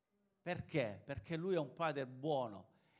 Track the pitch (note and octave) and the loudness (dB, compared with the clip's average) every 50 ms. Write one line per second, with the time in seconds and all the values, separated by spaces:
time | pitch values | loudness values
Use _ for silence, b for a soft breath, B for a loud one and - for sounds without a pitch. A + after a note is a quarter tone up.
0 | _ _ _ _ _ _ _ _ _ F3 F3+ - - - - D3+ A#2+ G#2+ G2+ G2 | _ _ _ _ _ _ _ _ _ -2 -2 -2 -2 0 2 2 2 2 0 -4
1 | - - C#3 A#2 - - E3+ D#3+ F3 G3 F#3 E3 D3 B2+ - - E3 D#3 C#3 C#3 | -8 -8 -8 -8 -4 -4 -4 -2 2 2 2 2 2 0 0 0 0 2 2 0
2 | C3+ B2+ C3 B2+ C#3 D#3 D3 C3+ B2 A2+ G2+ F#2+ G2 - b b b b b | -2 -4 -6 -4 0 2 2 2 2 -2 -4 -8 -12 -16 b b b b b